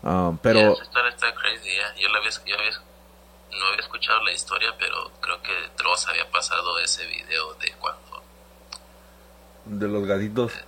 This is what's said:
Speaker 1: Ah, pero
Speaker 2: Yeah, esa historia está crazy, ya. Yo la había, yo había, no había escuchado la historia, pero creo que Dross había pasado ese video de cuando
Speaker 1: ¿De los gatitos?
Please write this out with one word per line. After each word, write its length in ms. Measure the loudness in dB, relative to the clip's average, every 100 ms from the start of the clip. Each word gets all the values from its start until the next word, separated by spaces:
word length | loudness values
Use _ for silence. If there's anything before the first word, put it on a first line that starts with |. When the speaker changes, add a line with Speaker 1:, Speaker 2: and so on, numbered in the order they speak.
Speaker 1:
Ah, 300 | 2 2 2 4
pero 160 | 6 8
Speaker 2:
Yeah, 120 | 8
esa 100 | 6
historia 260 | 0 0 0
está 240 | 0 -2
crazy, 340 | 0 -2 -2 -4 -4
ya. 240 | -4 -2
Yo 80 | 0
la 100 | 0
había, 120 | -2
yo 240 | -6 -6 -4
había, 140 | -2 -6 -14 -20 -20 -20 -20 -20 -14 -4
no 80 | -2
había 120 | -2
escuchado 420 | -4 -4 2 2
la 80 | 2
historia, 360 | -2 -2 0 0 0
pero 320 | -4 -2 -8 -6
creo 220 | -4 -4
que 100 | -4 -6 -6 -2
Dross 300 | 2 2 2
había 220 | -2 0
pasado 480 | -2 0 0 0 0
ese 260 | 0 -2 -4
video 460 | -8 -4 -4 -4
de 180 | -4 -6 -4
cuando 260 | -6 -6 -14 -18 -18 -20 -20 -20 -18 -18 -18 -20 -20 -20 -20 -20 -20 -20 -10
Speaker 1:
¿De 220 | -2 0
los 180 | 0 2
gatitos? 460 | 2 2 0 0 -2